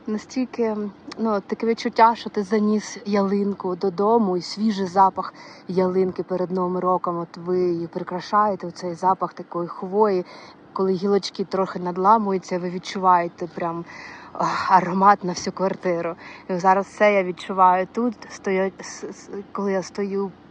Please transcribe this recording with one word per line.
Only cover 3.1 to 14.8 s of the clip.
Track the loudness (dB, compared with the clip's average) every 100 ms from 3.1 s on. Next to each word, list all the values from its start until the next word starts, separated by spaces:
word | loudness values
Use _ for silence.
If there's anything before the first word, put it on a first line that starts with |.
| 0 2 0 -2 -2 -4 -2
додому, | -2 0 2 4 2 0
і |
свіжий | -4 -2 -2 0 0
запах | 4 4 2 -6 -10 -20 -16 -4
ялинки | 0 2 2 0 -2
перед | -4 -4 -2
Новим | -2 -2 -2
роком. | 0 0 0 -6
От | -8 -8
ви | -4 0
її | 0 -2 -4
прикрашаєте, | -8 -8 -8 0 2 2 0 -8
цей | -10 -10
запах | -2 0 0 -2
такої | -6 -10 -6 -6
хвої. | -8 -4 2 2 2 -2 -10 -20 -20 -10
Коли | -2 0
гілочки | 0 2 0 0 -6
трохи | -4 -2 -2 -4
надламуються, | -6 2 6 6 4 -2 -2 -4
ви | -4
відчуваєте | -8 -8 0 4 4 4 -6 -10
прям, | -6 -6 -6 -8 -14 -18 -18 -12
ах, | -4 -2 -2 4
аромат | 4